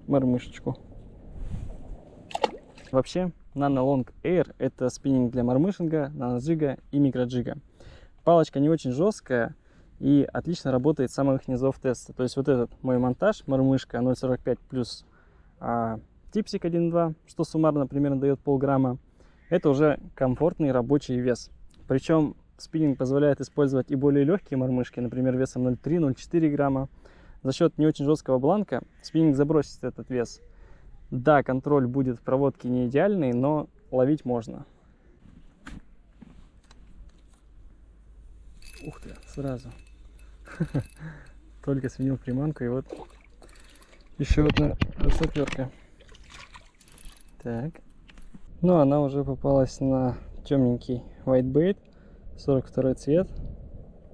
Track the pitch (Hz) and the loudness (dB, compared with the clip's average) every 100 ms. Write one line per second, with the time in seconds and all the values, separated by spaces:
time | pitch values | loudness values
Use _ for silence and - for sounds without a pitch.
0 | - 143 127 123 - - 120 117 - - | -2 0 2 -2 -4 -12 -10 -10 -12 -20
1 | - - - - - - - - - - | -20 -20 -18 -12 -10 -10 -10 -12 -14 -16
2 | - - - - - - - - - 131 | -20 -20 -10 -4 -4 -4 -20 -20 -4 -2
3 | - 180 180 - - 139 139 135 131 135 | 0 -2 -4 -6 -10 -2 0 2 2 0
4 | 123 - 156 180 - - 131 - 127 - | -2 -6 0 0 0 -2 -6 -2 -4 -4
5 | 139 131 120 123 120 131 185 190 165 156 | 0 2 0 0 0 2 0 -2 -2 -2
6 | 139 147 123 123 143 165 143 123 - 143 | -4 -6 -6 -4 -2 -2 -2 -4 -4 0
7 | 143 127 123 127 120 143 - - - - | 2 2 -2 -2 -4 -8 -14 -20 -20 -20
8 | - - - 170 160 139 147 160 131 123 | -20 -2 4 6 4 2 2 2 0 0
9 | 202 - - 123 117 - _ - - - | 0 0 -2 -2 -2 -6 _ -20 -20 -4
10 | 139 143 - 123 156 175 139 127 143 151 | 2 4 4 -2 -6 -4 -2 0 2 0
11 | 123 - 139 135 - 123 131 - 127 117 | -2 -2 0 0 -2 -2 -2 -2 -4 -4
12 | - - 127 - 135 127 117 - 131 123 | -6 -6 -4 -2 0 0 -2 -4 -2 0
13 | 123 127 196 - - 135 131 135 - - | 0 0 0 -2 -2 0 2 2 -2 -4
14 | 127 123 131 123 - 117 - 131 117 - | -2 -2 -2 -2 -4 -6 -6 -6 -6 -8
15 | - _ _ _ _ - 120 117 113 110 | -20 _ _ _ _ -12 -4 -2 -2 -6
16 | - _ - 214 - 196 175 170 170 170 | -12 _ -8 -6 -4 -4 -4 -2 0 0
17 | 165 160 - - 156 160 156 147 135 139 | -2 -4 -10 -6 -4 0 2 2 -2 0
18 | 143 135 139 135 - 135 139 135 131 127 | 0 0 0 0 0 0 2 2 2 -2
19 | - _ - _ - 175 156 135 151 135 | -10 _ -20 _ -4 0 2 4 2 2
20 | - - 131 123 160 - 147 127 120 147 | -6 -2 0 2 0 0 0 0 2 0
21 | - 123 123 117 - - - - - 131 | 0 -2 -2 -2 -6 -20 -20 -12 -2 -2
22 | - 160 143 - _ - - 165 151 127 | 2 2 2 -4 _ -20 -6 0 2 2
23 | 127 139 147 135 131 - 143 135 - 139 | 0 2 2 2 -2 0 2 2 -2 0
24 | 143 143 143 196 - 135 131 127 120 - | 2 4 4 2 -2 -2 0 -2 -4 -6
25 | 123 127 131 127 131 131 127 123 139 170 | -6 -2 0 0 -2 -2 -2 -2 -2 0
26 | 143 120 - 170 160 143 143 135 135 - | 0 -2 -4 0 2 2 0 0 -4 -10
27 | - - - - 135 - 160 - 156 147 | -20 -20 -20 -8 -4 2 2 4 0 2
28 | 143 156 - 131 139 208 190 120 - - | 0 0 2 2 2 2 0 -6 -6 -18
29 | - 160 160 135 147 160 - - 127 - | -4 2 4 4 4 2 0 -4 -10 -10
30 | 113 127 113 - - - - - - - | -6 -4 -4 -8 -20 -20 -20 -20 -20 -20
31 | - 131 123 147 123 131 139 143 123 135 | -10 0 4 4 4 -2 2 2 2 0
32 | 131 117 - 131 139 - 123 127 123 139 | -2 -2 -2 0 0 -2 -4 -2 0 2
33 | 202 196 131 120 139 151 - _ - 127 | 2 0 0 0 0 0 -4 _ -4 0
34 | 131 151 127 120 117 - - _ _ _ | 2 2 -2 -4 -6 -12 -16 _ _ _
35 | _ _ - - - _ - - - - | _ _ -20 -20 -20 _ -20 -20 -20 -20
36 | - - - - - _ - - - - | -20 -20 -20 -20 -20 _ -20 -20 -20 -20
37 | - - - _ - - - - - - | -20 -20 -20 _ -20 -20 -20 -20 -20 -20
38 | - - - - - - - - - - | -20 -20 -20 -20 -20 -20 -20 -16 -16 -14
39 | - - - - 139 123 123 - - - | -16 -18 -16 -10 -8 -8 -10 -20 -20 -20
40 | - - - - - - 165 143 - - | -20 -20 -20 -20 -12 -8 -4 -4 -6 -10
41 | 160 151 - - - - - 135 131 - | -18 -18 -20 -20 -20 -10 -4 -4 -4 -4
42 | 131 131 - 127 151 147 120 127 - - | -4 -4 -4 -4 -4 -4 -4 -4 -6 -14
43 | - - - - - - - - - - | -18 -20 -20 -20 -20 -20 -20 -20 -20 -20
44 | - - 143 - 151 - 147 - - - | -14 -4 2 4 4 4 2 0 -4 2
45 | 147 - 160 151 139 - 127 - - - | 4 6 4 -2 -4 -4 -6 -10 -20 -20
46 | - - - - - - - _ - - | -20 -20 -20 -20 -20 -20 -20 _ -20 -20
47 | - - - - 120 117 151 - - - | -20 -20 -20 -14 -8 -6 -8 -10 -20 -20
48 | - - - - - - 175 175 139 147 | -20 -20 -18 -18 -18 0 4 6 6 4
49 | 139 139 139 127 139 139 127 - 135 131 | 2 -2 -4 -2 2 4 2 0 0 0
50 | 127 123 - - - 139 123 120 - 123 | 0 -4 -10 -12 -2 2 2 0 -4 -8
51 | - - 131 127 127 143 180 208 - - | -10 -8 0 2 2 2 2 -2 -8 -20
52 | - - - - - 135 - - 131 127 | -20 -20 -18 -8 0 0 0 -2 -2 -2
53 | - 165 190 - - - - - - - | 0 0 0 -6 -10 -12 -16 -18 -18 -20
54 | - | -20